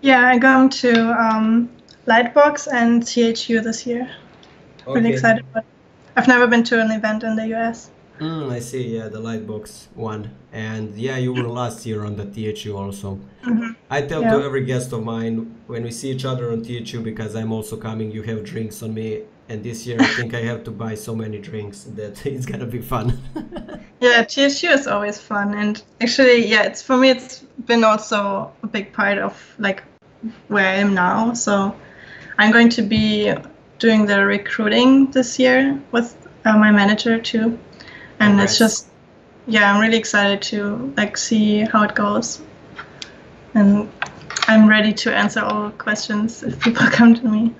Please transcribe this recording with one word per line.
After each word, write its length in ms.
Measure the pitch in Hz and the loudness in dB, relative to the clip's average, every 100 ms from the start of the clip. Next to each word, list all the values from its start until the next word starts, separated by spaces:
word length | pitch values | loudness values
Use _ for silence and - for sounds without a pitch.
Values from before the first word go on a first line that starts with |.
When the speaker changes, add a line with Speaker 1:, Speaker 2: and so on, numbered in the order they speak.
Speaker 1:
Yeah, 260 | 277 262 247 | 6 6 6
I'm 120 | 254 | 6
going 300 | 269 262 269 - | 6 6 4 4
to, 80 | 247 233 226 233 | 2 4 2 0
um, 500 | 226 220 220 226 240 - _ _ - | 0 2 2 2 0 -8 _ _ 0
Lightbox 640 | 226 240 302 294 294 - | 2 2 4 4 2 -4
and 340 | 247 233 233 233 | 0 2 2 0
T 180 | - | 0
H 260 | 226 226 - | 0 0 -2
U 120 | 226 | -2
this 240 | 226 226 247 | -2 -8 -6
year. 220 | 240 254 - - - - - - - - | -6 -8 -12 -20 -20 -20 -20 -20 -20 -4
Really 140 | 135 | 0
Speaker 2:
Okay. 140 | 226 | 0
Speaker 1:
excited 300 | 131 233 226 - | 2 2 2 -2
about 120 | 226 | -10
it. 60 | - _ _ _ _ - | -10 _ _ _ _ 0
I've 120 | 240 | 4
never 200 | 247 247 | 6 6
been 160 | 233 233 | 4 2
to 140 | 233 | 2
an 120 | 220 | 0
event 320 | 220 214 214 | 0 -2 -4
in 120 | 226 220 | -4 -4
the 120 | 220 | -4
U 80 | 226 | -4
S. 340 | 226 226 - _ _ - | -4 -6 -16 _ _ -10
Speaker 2:
Mm, 320 | 156 160 139 | -8 -6 -6
I 80 | 120 | -8
see, 360 | - 131 113 113 | -8 -8 -6 -8
yeah, 120 | 110 | -10
the 100 | 110 | -10
Lightbox 680 | 113 113 101 107 107 - - - | -8 -8 -8 -12 -14 -20 -20 -12
one. 360 | 110 107 104 - _ | -10 -10 -12 -18 _
And 440 | 113 110 110 107 101 | -12 -10 -8 -10 -8
yeah, 220 | 127 131 | -6 -4
you 160 | 127 | -4
were 140 | 123 120 | -4 -6
last 380 | 120 123 - 113 | -6 -8 -8 -10
year 200 | 107 104 | -8 -8
on 100 | 101 | -10
the 100 | 98 | -10
T 220 | - 107 | -10 -8
H 180 | 104 107 | -8 -10
U 120 | 101 | -10
also. 420 | 98 98 98 98 - - | -10 -10 -10 -12 -14 -14
Speaker 1:
Mm-hmm. 280 | 247 226 233 - _ | -4 -4 -4 -12 _
Speaker 2:
I 120 | 147 | -6
tell 200 | 139 160 | -4 -2
Speaker 1:
Yeah. 120 | 226 | 0
Speaker 2:
to 100 | 220 | 0
every 220 | 143 135 120 | 0 -4 -4
guest 280 | 127 - | -6 -6
of 100 | 120 | -8
mine, 520 | 110 113 113 113 113 - - | -8 -6 -4 -6 -8 -16 -14
when 160 | 120 | -10
we 80 | 117 | -10
see 180 | - 139 | -10 -8
each 140 | 131 135 | -6 -6
other 260 | 127 120 | -6 -4
on 100 | 113 | -6
T 160 | 113 120 | -6 -10
H 160 | 113 | -10
U, 80 | 120 | -10
because 340 | 110 107 110 110 | -8 -8 -8 -6
I'm 160 | 113 | -6
also 240 | 110 107 110 | -6 -8 -10
coming, 340 | 110 110 110 | -10 -8 -8
you 100 | 110 | -8
have 200 | 107 110 | -8 -8
drinks 400 | 98 113 110 - | -8 -10 -10 -10
on 100 | 113 | -10
me. 300 | 110 110 107 - _ _ | -8 -8 -8 -12 _ _
And 140 | 110 | -12
this 220 | 117 117 120 | -10 -12 -8
year, 100 | 120 | 0
I 60 | 131 - | 0 2
think 160 | 117 | -6
I 80 | 117 | -4
have 220 | 113 113 - | -6 -6 -10
to 60 | |
buy 220 | 101 113 107 | -10 -10 -10
so 200 | - 110 | -8 -8
many 240 | 110 104 | -8 -10
drinks 460 | - 110 101 98 - 101 | -12 -12 -12 -14 -18 -14
that 300 | 104 - 143 | -12 -10 -10
<laughs> 80 | |
it's 120 | 127 127 | -8 -8
gonna 260 | - 120 117 | -8 -8 -10
be 40 | |
fun. 360 | 110 123 110 - - | -6 -4 -4 -4 -6
<laughs> 500 | 311 - 311 - - - _ | -12 -12 -14 -14 -18 -20 _
Speaker 1:
Yeah, 240 | 247 240 | 2 4
T 200 | 226 - | 0 0
H 200 | 277 277 | 0 0
U 60 | 349 | 0
is 160 | 269 - | 0 0
always 320 | 202 208 208 | -4 -4 -8
fun. 360 | - 208 202 208 | -6 -4 -4 -2
And 260 | 208 214 - _ | -4 -4 -10 _
actually, 440 | 240 - 254 240 220 | -4 4 6 6 4
yeah, 180 | 220 196 | 2 2
it's, 140 | - | -4
for 140 | - 254 | -2 4
me, 120 | 262 | 4
it's 340 | 254 - - - - - | 2 -2 -20 -20 -20 0
been 180 | 233 | 4
also 680 | 220 214 - 214 202 196 - - | 4 2 0 -2 -2 -4 -8 -12
a 60 | 214 | -8
big 260 | 214 196 | -8 -8
part 240 | - 202 202 | -2 -2 0
of, 160 | 196 - - - | -4 -8 -20 -6
like, 260 | 202 190 - _ _ _ 226 - _ | -4 -4 -10 _ _ _ -14 -14 _
where 180 | 208 190 | 0 0
I 80 | 190 | 2
am 180 | 202 | 2
now. 400 | 190 180 208 226 | 2 2 2 0
So 400 | 233 - 202 196 - - - - - - - | -2 -2 0 0 -6 -18 -20 -20 -20 -12 2
I'm 140 | 214 | 4
going 180 | 226 233 | 6 6
to 140 | 233 | 4
be 500 | 202 220 214 214 208 - - - _ _ | 0 0 0 0 0 -2 -8 -20 _ _
doing 260 | 226 220 208 | 2 4 4
the 180 | 202 | 2
recruiting 840 | 202 202 - - 208 226 254 269 269 | 2 0 -4 -4 0 4 6 6 4
this 280 | 262 254 - | 2 -2 2
year 420 | 254 254 277 277 - | 2 4 2 -2 -4
with, 240 | 240 233 - - - 220 | -4 -4 -8 -20 -6 2
uh, 100 | 214 | 4
my 120 | 214 | 6
manager 480 | 208 202 208 233 226 | 6 4 2 0 -2
too. 380 | 233 226 226 226 - - - - - - | -2 -2 -2 -4 -12 -20 -20 -20 -20 0
And 200 | 208 202 | 4 4
it's 180 | 202 - | 2 2
Speaker 2:
Congrats. 20 | |
Speaker 1:
just, 280 | 226 - - _ _ _ _ _ - | 2 0 -10 _ _ _ _ _ -2
yeah, 260 | 220 202 | 2 4
I'm 80 | 202 | 4
really 160 | 220 226 | 4 2
excited 460 | 220 208 202 196 - | 0 0 2 0 -4
to, 400 | 208 202 214 262 269 | -6 -6 -6 -6 -4
like, 220 | 208 - | -4 -4
see 440 | - 220 214 208 | -2 2 2 2
how 200 | 220 220 | 2 2
it 140 | 208 - | 0 0
goes. 440 | 208 208 233 - - - - - - - - - - - - 214 | -2 -2 -4 -10 -18 -20 -20 -20 -20 -18 -20 -20 -20 -20 -4 2
And 340 | 202 208 214 - - - - - - | 4 4 0 -10 -12 -12 -12 -6 2
I'm 200 | 220 214 | 6 8
ready 240 | 214 214 | 6 2
to 220 | 214 233 202 | 0 -2 0
answer 260 | 208 226 | 0 -2
all 300 | 208 208 208 | -4 -4 -6
questions 720 | - - 214 - 208 220 - | -8 -6 -6 -4 -2 -4 -4
if 160 | - - | -10 -2
people 260 | - 233 - | -2 2 2
<laughs> 100 | - | 6
come 160 | 233 233 | 8 8
to 120 | 254 | 4
me. 280 | 214 233 - | 0 0 -2